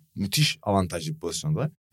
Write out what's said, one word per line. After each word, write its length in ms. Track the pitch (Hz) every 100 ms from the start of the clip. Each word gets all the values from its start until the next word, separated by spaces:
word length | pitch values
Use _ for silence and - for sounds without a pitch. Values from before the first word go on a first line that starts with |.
| _ -
Müthiş 420 | 98 147 151 -
avantajlı 520 | - 98 90 85 80
bir 60 | 78
pozisyonda. 520 | 85 - 78 78 143 - _